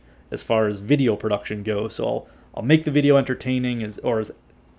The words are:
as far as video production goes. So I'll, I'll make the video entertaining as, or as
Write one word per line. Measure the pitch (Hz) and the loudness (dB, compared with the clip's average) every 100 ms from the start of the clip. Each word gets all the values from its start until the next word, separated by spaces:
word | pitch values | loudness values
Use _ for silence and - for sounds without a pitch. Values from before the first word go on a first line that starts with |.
| - - - | -20 -20 -12
as | 120 | -10
far | - 113 107 | 0 2 2
as | 101 | 0
video | 101 143 127 104 | 0 2 4 2
production | 110 104 - 107 | 0 -2 -4 -8
goes. | 104 104 110 - | -4 -2 -4 -4
So | 117 | -2
I'll, | 113 - - - | -4 -6 -20 -16
I'll | - | -6
make | 113 156 | 2 4
the | 156 | 4
video | 143 143 139 | 2 4 4
entertaining | 127 127 131 127 127 120 | 2 -4 -2 -2 -2 -4
as, | 107 101 | -6 -6
or | 127 113 | -2 -2
as | 107 - _ _ _ | -4 -10 _ _ _